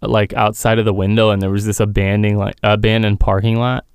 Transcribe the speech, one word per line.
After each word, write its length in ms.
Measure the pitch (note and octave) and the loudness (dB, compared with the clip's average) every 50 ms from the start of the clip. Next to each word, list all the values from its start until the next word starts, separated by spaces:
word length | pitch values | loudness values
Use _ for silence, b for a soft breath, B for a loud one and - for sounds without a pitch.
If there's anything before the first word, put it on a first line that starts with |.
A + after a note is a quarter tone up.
like, 300 | - A2+ A2+ G#2+ G#2 - - | -4 -2 0 0 0 -2 -2
outside 440 | A#2 G#2+ G#2+ G#2+ - - A#2 A2+ A2+ | -2 -2 -2 -2 -2 -2 0 0 0
of 60 | G#2+ | 0
the 80 | G#2+ G2 | 0 0
window, 360 | G2+ F#2+ G2 G#2+ A2+ A2 G#2+ | 0 0 0 2 2 2 2
and 100 | G2+ G2 | 2 0
there 100 | F#2+ F#2+ | 0 -2
was 140 | G2 G2+ G2+ | -2 -2 -2
this 160 | G#2+ G2+ - | -2 -2 -2
abandoning, 560 | G#2+ G#2 G2+ G2+ G2 G2 G2+ G#2 G#2 G#2 G#2 G#2 | -2 0 0 0 0 0 0 0 0 0 0 0
like, 180 | G2 - - - | -2 -4 -4 -2
abandoned 580 | - G#2 G#2+ G#2+ G#2 A2 A2 A2+ A2 G#2 G2+ - | 0 0 0 2 2 0 2 2 0 0 0 0
parking 360 | - - G2 G2 G#2 A#2 A2+ A#2 | 2 0 0 0 0 0 0 0
lot, 260 | A#2+ B2 B2+ B2+ - _ _ | -2 -2 -4 -6 -8 _ _